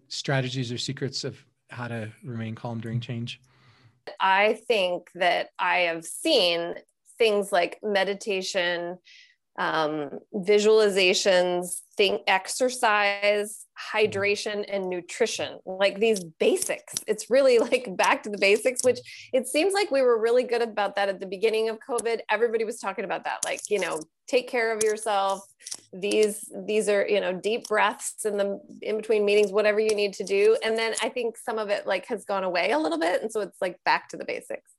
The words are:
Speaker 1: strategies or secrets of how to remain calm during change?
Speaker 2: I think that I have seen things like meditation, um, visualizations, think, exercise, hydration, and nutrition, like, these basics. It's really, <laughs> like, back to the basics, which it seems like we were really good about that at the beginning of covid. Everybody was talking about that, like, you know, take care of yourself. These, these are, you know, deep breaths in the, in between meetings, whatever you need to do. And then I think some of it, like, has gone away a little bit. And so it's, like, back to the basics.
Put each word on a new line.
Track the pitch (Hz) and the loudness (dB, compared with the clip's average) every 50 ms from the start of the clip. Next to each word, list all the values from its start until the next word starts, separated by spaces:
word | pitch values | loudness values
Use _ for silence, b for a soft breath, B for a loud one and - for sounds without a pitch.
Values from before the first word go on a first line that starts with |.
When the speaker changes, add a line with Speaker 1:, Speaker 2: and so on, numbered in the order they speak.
| _ | _
Speaker 1:
strategies | _ - - - 156 139 135 127 127 123 135 123 113 | _ -12 -8 -2 0 0 0 0 0 -4 -4 -4 -4
or | 123 | -6
secrets | 117 - - 139 - 143 127 - - - | -6 -6 -8 -6 -6 -6 -6 -6 -6 -8
of | 131 110 - _ _ _ _ _ _ | -8 -10 -12 _ _ _ _ _ _
how | - 117 120 | -12 -12 -10
to | 117 117 113 107 107 - _ - | -8 -8 -8 -8 -10 -12 _ -14
remain | 139 120 113 113 110 113 | -10 -8 -8 -6 -8 -8
calm | - - 120 117 113 | -8 -10 -8 -8 -8
during | 107 117 117 120 | -6 -4 -4 -4
change? | 117 - 120 117 120 117 - - b b b b b b b b b b b b _ - - - | -4 -4 -6 -6 -6 -8 -10 -14 b b b b b b b b b b b b _ -16 -6 -2
Speaker 2:
I | 185 190 190 196 208 214 220 214 - | 2 2 4 4 4 2 2 -2 -2
think | - 233 208 185 180 175 160 - - - | 0 0 2 2 0 -2 -4 -6 -12 -4
that | 175 185 175 170 180 - - _ - | 0 2 2 2 2 -2 -6 _ -4
I | 190 180 175 180 | 0 0 2 2
have | 175 170 165 165 165 | 2 0 0 -4 -8
seen | - - - - 330 311 233 180 175 170 170 170 170 - - - _ _ _ _ _ - - | -10 -12 -4 0 2 4 4 4 4 2 0 -2 -4 -6 -10 -14 _ _ _ _ _ 0 2
things | 233 220 202 202 196 196 | 2 4 4 2 0 2
like | 196 180 175 170 - - - | 2 2 2 0 -4 -6 -4
meditation, | 214 202 190 190 190 202 196 - 226 196 185 185 - - 190 175 175 175 170 175 175 185 180 B B B B B B B B _ _ _ - | 0 0 2 2 0 -2 -4 -4 -4 -4 -4 -4 -2 -2 0 0 0 0 -2 -4 -6 -8 -10 B B B B B B B B _ _ _ -4
um, | - 160 160 160 156 151 156 151 147 135 - - - _ - | -2 0 2 0 0 0 0 -4 -6 -6 -8 -12 -14 _ -8
visualizations, | 208 175 196 208 208 202 214 220 220 214 202 175 196 185 180 180 - - 208 185 180 180 180 180 175 180 180 - - - _ _ | -4 2 4 4 6 6 6 6 6 6 4 4 4 4 4 4 4 4 4 4 4 4 2 0 -2 -2 -4 -8 -10 -12 _ _
think, | - 202 190 202 208 - | 2 2 2 2 0 2
exercise, | - 190 190 - - - - 262 254 247 - 247 220 208 208 202 202 202 202 202 208 208 208 208 214 - - - _ _ - - - - | 2 2 2 0 -4 -2 -2 0 -2 0 0 2 2 4 4 2 0 0 0 0 2 2 2 -2 -4 -8 -16 -20 _ _ -16 -12 -4 2
hydration, | 214 214 208 - 196 202 202 202 202 - 226 208 202 202 - | 2 2 2 2 0 0 0 0 0 -2 -6 -6 -6 -6 -4
and | 202 196 185 185 | -4 -4 -4 -4
nutrition, | 185 175 175 - - - 233 220 - - 151 127 143 - - | -6 -6 -8 -10 -2 -2 -2 0 0 -4 -6 -8 -8 -12 -12
like, | 180 185 190 202 196 190 196 | -10 -2 0 0 0 2 2
these | 220 226 220 190 175 | 2 2 2 0 -2
basics. | 160 - _ 208 220 359 381 - - 165 - - - - - - | -10 -4 _ 2 2 2 2 0 -4 -4 -6 -8 -10 -10 -8 -4
It's | - 214 214 - - | -4 -6 -6 -2 2
really, | 226 277 277 262 247 226 | 2 4 6 6 4 4
<laughs> | 196 - | 4 2
like, | 262 240 247 208 180 | 0 -2 -2 -6 -2
back | - 196 190 240 269 - | 0 2 2 2 0 -2
to | 220 | -8
the | 202 | -4
basics, | 190 202 196 208 - - 254 254 - - | 0 4 4 4 4 2 -2 -2 2 2
which | 247 240 - B B B B B B B | 2 0 0 B B B B B B B
it | 262 - | -2 -2
seems | - - 294 339 392 381 | 0 0 0 2 2 2
like | 403 415 415 | 0 0 0
we | - 277 | 2 2
were | 262 247 233 220 | 4 4 4 4
really | 220 233 240 254 247 | 2 2 2 2 2
good | - 233 233 | 2 -2 -2
about | 233 226 208 208 202 196 196 | -2 -2 -2 -2 -2 -2 0
that | 202 202 196 | 0 0 -2
at | 185 180 | -2 -6
the | 196 | -8
beginning | 185 196 185 202 220 214 220 220 | -10 -4 0 0 2 2 2 0
of | 226 220 220 - | 0 -2 -6 -8
covid. | - 240 233 208 233 226 208 - - | -6 -4 -2 -2 -2 -4 -4 -2 -2
Everybody | 214 208 240 233 220 220 226 | 0 0 2 0 0 -2 -2
was | 202 - - | -4 -6 -6
talking | - 202 185 - 196 | -8 -6 -6 -6 -6
about | 175 165 - - | -6 -6 -6 -4
that, | 143 135 - - | -6 -2 -2 -2
like, | - - - - - | -2 -2 -6 -2 -2
you | 208 196 | -2 0
know, | 180 165 160 156 156 - _ _ _ - | 0 -2 -4 -6 -8 -10 _ _ _ -2
take | 269 254 247 | 0 0 0
care | - - 240 226 226 226 | 0 -2 -2 0 0 0
of | 214 | 0
yourself. | 214 214 214 214 - 220 202 196 196 196 196 196 - _ _ B B B B B B B | 0 0 0 -2 -2 -2 0 0 0 0 -2 -4 -8 _ _ B B B B B B B
These, | 190 185 185 208 208 214 214 208 202 - - - - 196 185 | -12 -6 -2 0 2 4 2 2 0 -6 -12 -14 -14 -10 -6
these | 196 214 214 202 | -2 0 0 2
are, | 202 208 202 - | 2 2 2 2
you | - 208 196 | 2 0 0
know, | 180 180 185 | 0 -2 -4
deep | 180 - 202 226 240 233 | -4 -2 -4 -4 -4 -4
breaths | - 214 208 196 208 - - - - - - - | -2 0 2 2 0 0 -4 -10 -12 -10 -6 -6
in | 214 208 | -4 -2
the, | 202 202 202 196 202 - - - - | 0 -2 -2 -4 -8 -10 -18 -18 -10
in | - - 214 | -6 -4 -4
between | 220 214 - 220 214 208 | -4 0 0 2 2 4
meetings, | 202 208 208 208 190 | 4 4 4 4 4
whatever | 190 214 208 214 208 214 | 2 2 2 4 2 2
you | 220 220 214 | 2 2 2
need | 208 208 202 196 | 0 0 -2 -2
to | - 202 | -6 -4
do. | 185 196 196 208 220 226 226 - | -2 2 4 6 4 4 4 2
And | 226 220 | -2 -2
then | 226 226 226 - - | 0 -2 -2 -2 -2
I | 214 220 | -4 -4
think | - 254 233 226 226 | -4 -4 -4 -4 -6
some | - - - 220 220 | -6 -8 -6 -4 -4
of | 214 202 | -2 -2
it, | 202 - - | -2 -2 -2
like, | 208 196 185 - | -2 -4 -4 -2
has | - 247 190 - | -6 -8 -8 -4
gone | - 196 196 190 | -4 -4 -2 -2
away | 185 175 175 170 - | 0 0 0 0 2
a | 262 311 | 0 0
little | 311 311 330 311 | 0 0 -2 0
bit. | 330 349 180 175 | 0 0 0 0
And | - 220 | -2 -4
so | - 214 | -4 -4
it's, | 202 185 - - | -6 -6 -6 -6
like, | 196 185 180 - _ | -6 -6 -6 -4 _
back | 170 156 175 - - | 0 0 0 -2 -8
to | - | -12
the | - 131 | -10 -8
basics. | - - - - - - - _ _ _ | -8 -8 -8 -8 -10 -12 -12 _ _ _